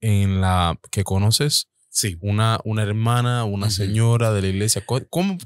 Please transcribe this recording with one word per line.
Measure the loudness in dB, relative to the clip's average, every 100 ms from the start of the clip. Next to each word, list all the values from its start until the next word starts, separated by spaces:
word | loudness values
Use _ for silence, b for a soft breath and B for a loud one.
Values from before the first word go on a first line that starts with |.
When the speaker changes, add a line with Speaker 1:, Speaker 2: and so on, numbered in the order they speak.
Speaker 1:
en | 0 2 2 2
la | 2 2 2 -2 -4
que | -4
conoces | 0 2 2 2 0 0 -4 _ _
Speaker 2:
Sí. | -4 -4 -4
Speaker 1:
una, | -2 0 2 0
una | -2 -2
hermana, | -2 0 0 0 0 -2 -2
una | -2 -2
Speaker 2:
Ujú. | -2
Speaker 1:
señora | -2 2 2 2 2
de | 0
la | 0
iglesia. | 0 -2 -2 -2
Co-, | -6 -4
¿cómo, | -2 -2 -4